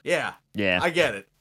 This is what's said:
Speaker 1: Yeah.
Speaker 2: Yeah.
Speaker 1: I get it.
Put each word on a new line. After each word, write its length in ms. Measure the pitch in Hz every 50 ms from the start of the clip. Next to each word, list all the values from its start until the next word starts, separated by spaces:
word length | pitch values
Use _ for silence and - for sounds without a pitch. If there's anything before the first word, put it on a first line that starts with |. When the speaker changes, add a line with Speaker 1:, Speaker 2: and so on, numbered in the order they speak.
| -
Speaker 1:
Yeah. 300 | 139 175 156 123 101 - - _ _ -
Speaker 2:
Yeah. 240 | 104 101 95 90 90
Speaker 1:
I 100 | 160 175
get 260 | 160 175 160 131 101
it. 100 | 98 - _ _ -